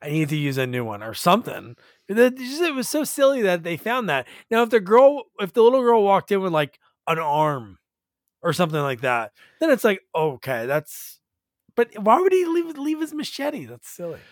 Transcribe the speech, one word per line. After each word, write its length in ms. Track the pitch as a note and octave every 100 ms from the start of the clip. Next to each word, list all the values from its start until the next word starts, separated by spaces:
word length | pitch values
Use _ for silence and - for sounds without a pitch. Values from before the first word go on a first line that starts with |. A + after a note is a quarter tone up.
I 100 | D3
need 180 | D#3 D3
to 80 | D#3
use 220 | C#3+ C3
a 80 | B2+
new 160 | B2
one," 180 | A2+ G#2
or 100 | A2+
something. 600 | G#2+ F3 G#3 D3+ - A2+ - _ _ -
It, 100 | G#3+
it 160 | B3 B3+
just, 260 | B3 D4
it 100 | E4+
was 160 | C4 A3+
so 140 | D4+
silly 400 | C#4+ - C4+ C4+
that 220 | G3 F3+
they 120 | E3+ E3
found 320 | A3 B3+ G3+
that. 180 | C3+ - - _
Now, 140 | A3+
if 80 | A#3
the 80 | A#3
girl, 460 | F#3 A3+ C#4 C#4+ - -
if 120 | G3
the 80 | A#3+
little 180 | A3+ C4
girl 220 | A#3+ A#3
walked 260 | G3 G3 -
in 100 | G3
with, 120 | F#3+
like, 260 | D#3 D3 _ _ _ -
an 100 | D#3+
arm 600 | D#3 D3 D#3 C#3 G#2+ F2 _ _ _ _ _ _
or 100 | E3+
something 280 | D#3+ E3+ D#3
like 200 | C#3+ A#2+
that, 320 | B2+ A#2+ G#2+ - _ _
then 120 | D#4+
it's 120 | B3
like, 200 | A3 F#3+ -
"Okay, 520 | E3 D#3+ B2 C3 A#2+ B2
that's," 480 | D3 D3+ - - - _ _ _ _ _
but 140 | - A#3 G#3+
why 200 | G#3 B3+
would 120 | F#4
he 120 | F#4 E4+
leave, 320 | E4+ E4 C#4+
leave 220 | D4 D#4
his 120 | D#4
machete? 540 | D4+ C4 - D4 C#4 A#2+
That's 220 | A#2 -
silly. 300 | - E3+ D3 -